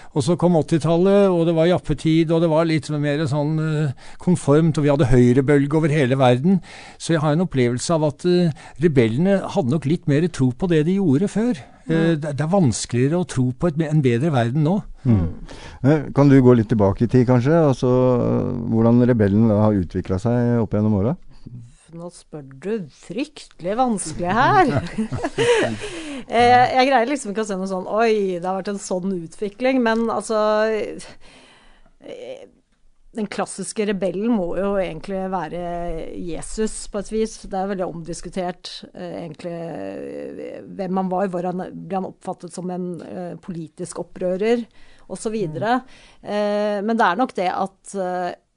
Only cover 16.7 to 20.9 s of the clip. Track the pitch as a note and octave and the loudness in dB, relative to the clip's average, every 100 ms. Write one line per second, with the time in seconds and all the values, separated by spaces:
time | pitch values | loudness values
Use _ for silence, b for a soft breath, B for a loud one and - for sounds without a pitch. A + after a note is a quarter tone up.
16.7 | A2+ G2 F#2+ A#2+ B2+ B2 B2+ B2 E3+ D3+ | 4 2 2 2 4 4 4 4 4 4
17.7 | B2+ B2+ B2+ B2+ B2 A#2 A#2+ G2 G2 F#2 | 2 2 4 4 2 0 0 -2 -6 -2
18.7 | A2+ A2+ A#2+ B2 A#2+ G#2 G2+ A2+ G#2 G#2+ | 2 6 6 6 4 4 4 4 4 4
19.7 | G#2 E2+ F#2 - F#2 A#2+ A#2+ A#2+ A#2+ A2+ | 2 0 -4 -4 -2 0 0 2 0 0
20.7 | G#2 G#2+ | 0 2